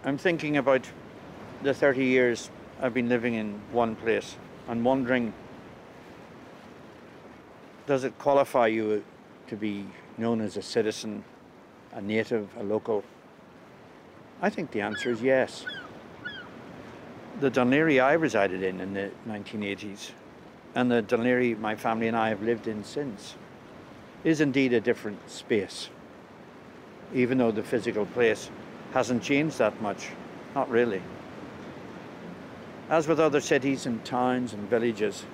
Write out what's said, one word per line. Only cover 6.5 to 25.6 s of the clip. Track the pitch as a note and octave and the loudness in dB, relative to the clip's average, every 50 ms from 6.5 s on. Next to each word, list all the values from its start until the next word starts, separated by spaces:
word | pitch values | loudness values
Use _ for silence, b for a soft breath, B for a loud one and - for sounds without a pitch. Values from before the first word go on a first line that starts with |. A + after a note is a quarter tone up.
| - - - - - - - - - - - - - - - - - - - - - - - - - - - | -20 -20 -20 -20 -20 -20 -20 -20 -20 -20 -20 -20 -20 -20 -20 -20 -20 -20 -20 -20 -20 -20 -20 -20 -20 -14 -2
does | - C#3+ C3 B2+ | 0 0 0 0
it | B2+ - - | -2 -6 0
qualify | - C#3+ C#3 C#3 C#3 - - C3+ A#2 | 2 4 6 6 4 4 4 4 4
you | A2+ A2 A2+ A2 G#2+ G#2+ G#2 - - - - - - - - - | 4 4 2 2 2 0 0 -2 -6 -20 -20 -20 -20 -20 -20 -12
to | - A#2 | -10 -8
be | G#2 G#2+ G#2+ G2+ G2+ G2 F#2+ - - - - - | -4 -4 -4 -4 -6 -8 -12 -14 -18 -20 -16 -8
known | - A2+ A#2 A#2 A2+ | -4 0 0 0 0
as | A2 G2+ - | -2 -4 -4
a | G2+ | -6
citizen, | - - - A#2+ G#2+ G#2+ A2 - - A2 G#2 G#2 - - - - - - - - - - - - - - | -8 -2 0 2 2 2 0 -2 -8 -8 -10 -10 -12 -14 -20 -20 -20 -20 -20 -20 -20 -20 -20 -20 -20 -14
a | - A#2 | -12 -8
native, | G2 G2+ G#2+ A2 A2 - B2 A2 G#2 F#2+ - | -4 -2 0 0 0 0 0 -2 -2 -4 -10
a | A#2 G#2 | -8 -4
local? | G2 G#2+ A2 - - A2 G2+ - - - - - - - - - - - - - - - - - - - - - - - - - - - - | -2 -2 -2 0 0 -2 -2 -2 -6 -20 -20 -20 -20 -20 -20 -20 -20 -20 -20 -20 -20 -20 -20 -20 -20 -20 -20 -20 -20 -20 -20 -20 -20 -8 -2
I | - G#3 | -2 -2
think | G#3+ - E3+ B2+ | -2 -2 -8 -4
the | - G#2+ | -4 -2
answer | G2+ G#2+ G#2+ - - B2 | -2 -2 -4 -4 -2 -2
is | A#2+ G#2+ | -2 0
yes. | A#2 C3 C3+ C3 A2+ - - - - - - - - - - - - - - - - C6+ C6+ C6+ C6+ C6+ - - - - - - - - - - - - - - - - - A3+ | 2 4 4 4 4 0 -2 -12 -12 -10 -10 -10 -12 -14 -16 -18 -18 -18 -18 -14 -14 -12 -12 -12 -14 -16 -16 -16 -16 -16 -16 -16 -16 -16 -16 -16 -16 -16 -16 -16 -16 -14 -6 0
The | C#3+ C3+ | 0 2
Dún | A2+ C3 B2 B2 | 4 4 4 6
Laoghaire | C3+ D3 D#3+ E3 C#3+ B2+ B2+ | 6 4 6 6 6 6 8
I | C3+ D#3 | 6 6
resided | E3+ D#3+ C3+ A2+ G#2+ G2 F#2+ F#2 F#2 F#2 | 4 4 2 4 4 4 4 2 0 -2
in | F#2 F#2 F#2 | -2 -2 -2
in | F#2 G2 G2 | -6 -4 -4
the | G2 G2+ G2 - - - | -4 -4 -4 -6 -10 -10
nineteen | A2+ G#2+ G2+ G2 - - G#2+ G#2 | -8 -8 -8 -8 -8 -6 -4 -4
eighties, | G2+ G2+ G2 - G#2 G2 G#2 - - - - - - - - - - - - - - - | -4 -4 -6 -8 -12 -12 -12 -14 -16 -16 -18 -20 -20 -20 -20 -20 -20 -20 -20 -20 -6 -2
and | B2+ B2 B2 | 0 2 4
the | A#2+ A#2+ G#2+ | 4 2 4
Dún | - B2 A#2 A#2 | 2 2 2 4
Laoghaire | B2 B2 B2 B2+ A#2+ A2+ | 4 4 4 4 2 0
my | G#2+ A2 G#2+ A2 | 0 -2 -4 -4
family | G#2+ - A#2+ A2+ A2+ A#2 | -2 0 -2 0 2 0
and | A2+ A2+ | 0 2
I | A#2 A2 A2 | 2 2 2
have | A2 G2 | 0 0
lived | G#2 A2+ A#2+ A2 A2 | 0 0 0 0 -2
in | A#2 G#2+ G#2+ G2+ | -6 -6 -6 -8
since, | - - C#3+ D3 C3+ G2+ G2+ - - - - - - - - - - - - - - - - - - - - - | -8 -6 -6 -6 -6 -8 -10 -14 -16 -16 -18 -18 -20 -20 -20 -20 -20 -20 -20 -20 -20 -20 -20 -20 -20 -20 -2 2
is | D#3+ D#3+ C#3+ | 2 4 6
indeed | D#3 C#3+ A#2+ C#3 C3+ C3 A#2+ | 4 4 6 4 4 6 4
a | A2+ | 4
different | G2+ B2 A2 - - G#2+ G2+ - - - | 4 4 0 2 -2 -8 -8 -8 -14 -16
space, | - - - - B2 G#2 | -16 -16 -2 2 2 2